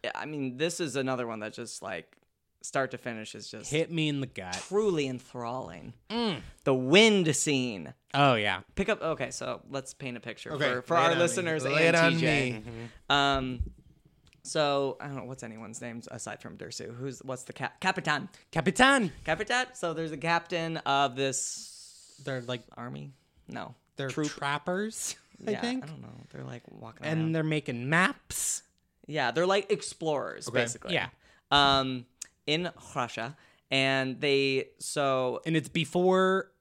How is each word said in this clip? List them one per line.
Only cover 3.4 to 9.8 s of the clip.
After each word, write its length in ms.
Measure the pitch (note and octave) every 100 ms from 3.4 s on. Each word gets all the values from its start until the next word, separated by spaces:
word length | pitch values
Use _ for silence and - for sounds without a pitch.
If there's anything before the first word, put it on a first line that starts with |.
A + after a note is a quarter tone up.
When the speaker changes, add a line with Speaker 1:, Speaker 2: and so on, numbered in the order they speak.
| G#2+
Speaker 1:
just 220 | A#2+ -
Speaker 2:
Hit 200 | D3+ E3
me 180 | E3 D#3
in 120 | C#3+
the 60 | C3+
gut. 360 | - F#2 F#2 -
Speaker 1:
truly 380 | G3 G#3+ E3 C3+
enthralling. 880 | B2 - B2+ A#2 B2+ G2+ F2 G2+ A#2+ _
Speaker 2:
Mm. 300 | A3+ A#3 D3 - -
Speaker 1:
The 100 | -
wind 600 | C3 B2+ F3 A3+ G#3 D#3+
scene. 600 | C#3+ - C3+ B2 G2+ D2 - _
Speaker 2:
Oh, 220 | C#3 C#3+
yeah. 260 | A#2+ G#2 F#2 -
Speaker 1:
Pick 140 | - G3
up. 120 | G#3
Okay, 280 | D#3+ D3+ B2
so 320 | - B2+ A#2 -
let's 240 | C3+